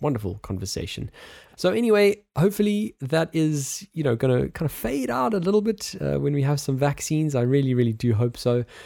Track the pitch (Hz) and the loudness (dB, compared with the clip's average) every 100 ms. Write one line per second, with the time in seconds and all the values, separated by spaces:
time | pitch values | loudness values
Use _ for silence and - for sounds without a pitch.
0 | 147 123 101 90 - 95 95 - 87 - | -2 -2 -4 -8 -8 -8 -6 -6 -8 -8
1 | - - - - - - 180 220 233 208 | -12 -12 -20 -20 -20 -4 -2 0 4 4
2 | 202 202 _ - 185 202 208 208 214 - | 4 2 _ 0 2 2 0 0 -2 -6
3 | 131 160 160 160 156 151 135 - 202 160 | -2 0 0 0 0 0 -4 -8 -10 -4
4 | 143 117 131 127 135 - 156 - 226 277 | 0 2 2 2 0 -2 -6 -4 -6 -4
5 | 247 240 254 208 175 208 214 208 - 190 | -2 -2 0 0 2 2 2 -2 -6 -6
6 | 143 143 143 143 135 147 - 135 143 143 | -2 0 0 2 2 0 0 0 0 -2
7 | - 156 156 135 120 139 139 123 120 110 | -2 0 0 2 2 2 2 2 2 2
8 | 120 110 120 - 123 120 120 - | 2 2 0 0 0 0 -2 -10